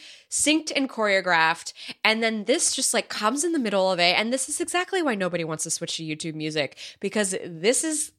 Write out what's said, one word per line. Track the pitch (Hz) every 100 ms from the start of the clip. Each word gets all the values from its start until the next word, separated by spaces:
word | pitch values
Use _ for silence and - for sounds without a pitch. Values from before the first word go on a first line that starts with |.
| - - _
synced | - 294 311 311
and | - 269
choreographed. | - 208 190 185 165 160 170 - - - -
And | 208 220
then | 226 220
this | 202 311 -
just, | - 254
like, | 220 -
comes | - 208 277
in | 339
the | 330
middle | 220 196 190
of | 180
it. | 175 165
And | 220
this | 262 -
is | -
exactly | 330 349 370 381
why | 302
nobody | 208 180 175
wants | 160 156
to | 165
switch | - 165 -
to |
YouTube | 156 151 165
Music, | 156 156 156 135 - - -
because | 196 214 196 185 -
this | 160 190 269
is | 320 302 -